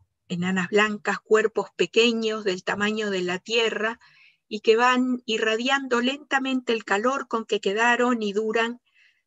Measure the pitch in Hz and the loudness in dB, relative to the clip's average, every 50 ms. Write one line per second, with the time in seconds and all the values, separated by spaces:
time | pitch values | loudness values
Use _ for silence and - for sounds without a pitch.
0 | _ _ _ _ _ - 185 175 180 185 190 185 180 - 214 208 214 214 208 208 | _ _ _ _ _ -10 -6 -4 -2 -2 -2 -2 -2 0 2 2 2 2 0 -4
1 | - 208 196 - _ - 214 214 214 214 - 202 196 - _ - 185 - - 226 | -4 -4 -6 -4 _ 2 2 4 2 2 -2 -4 -6 -4 _ -4 -2 0 2 2
2 | 233 240 226 226 220 220 220 220 208 196 185 185 - - 185 196 208 208 214 220 | 4 4 2 0 -2 -4 -4 -4 -2 -4 -4 -4 -4 -6 -4 -2 -2 -2 -2 -2
3 | 214 202 190 185 180 180 180 185 - 214 208 233 226 214 202 202 208 226 240 - | -2 -2 -2 -2 -2 -4 -4 -6 -6 -2 0 0 0 0 -2 -2 -4 -4 -6 -8
4 | _ _ _ _ - _ _ _ _ - 214 208 - 233 220 226 247 254 254 247 | _ _ _ _ -20 _ _ _ _ -10 -10 -2 4 4 4 6 6 4 4 2
5 | 254 254 247 247 - 214 226 214 214 220 220 226 240 269 269 277 269 247 240 240 | 2 0 -2 -4 -4 -4 -2 0 0 0 0 0 0 0 0 -2 0 0 -2 0
6 | 240 254 277 285 294 - 294 269 262 262 262 254 247 - 226 220 - - 196 202 | 0 0 -4 -4 -6 -2 -2 -2 0 0 -4 -2 -2 -2 -4 -2 -2 -2 -2 0
7 | 226 254 269 269 254 - 233 226 220 - 214 202 - 196 196 220 233 240 240 233 | 0 0 -2 -2 -4 -4 -6 -6 -4 -2 -4 -2 -2 -2 0 2 2 2 2 2
8 | 247 247 247 226 214 202 190 214 220 220 214 233 226 233 240 - _ _ _ _ | 2 2 0 0 -2 -2 -2 -2 -2 0 0 0 0 -2 -4 -10 _ _ _ _
9 | _ _ _ _ _ | _ _ _ _ _